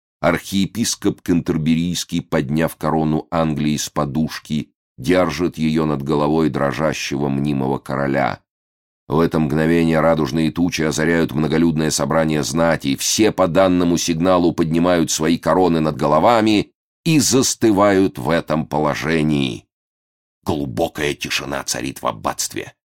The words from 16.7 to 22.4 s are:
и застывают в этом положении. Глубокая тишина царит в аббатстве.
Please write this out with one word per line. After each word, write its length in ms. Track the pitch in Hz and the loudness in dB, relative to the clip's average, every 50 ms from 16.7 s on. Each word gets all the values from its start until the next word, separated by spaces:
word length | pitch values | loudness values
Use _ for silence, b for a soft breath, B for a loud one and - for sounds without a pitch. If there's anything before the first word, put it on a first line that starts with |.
| _ _ _ _ _ _ - | _ _ _ _ _ _ -2
и 160 | 165 160 151 | 0 2 2
застывают 1000 | 120 - 117 131 123 - - - - 113 104 92 101 104 98 95 98 92 - | 2 2 2 2 2 0 0 2 2 4 4 4 4 4 4 4 2 2 0
в 120 | - 62 71 | -4 -2 -2
этом 340 | 82 82 - - 78 80 78 | 0 0 0 -2 -2 -4 -2
положении. 1040 | - 69 76 76 73 69 - 64 73 82 80 78 78 76 69 67 64 57 50 - _ _ _ _ _ _ _ _ _ _ _ _ _ _ _ - | -2 -2 -2 -2 -2 -2 -2 -2 -2 0 0 2 0 0 0 -2 -2 -4 -8 -14 _ _ _ _ _ _ _ _ _ _ _ _ _ _ _ -6
Глубокая 720 | - 87 73 71 67 57 - 82 80 - - 76 73 71 | -6 -4 -4 -4 -4 -4 -2 -4 -4 -4 -4 -4 -4 -4
тишина 480 | - - 71 - - 71 67 71 67 65 | -4 -6 -6 -6 -6 -6 -6 -8 -6 -6
царит 380 | - - 62 60 65 - - | -6 -6 -6 -6 -8 -8 -6
в 60 | - | -6
аббатстве. 640 | 62 57 53 - 69 - - | -6 -4 -2 -2 -4 -2 -2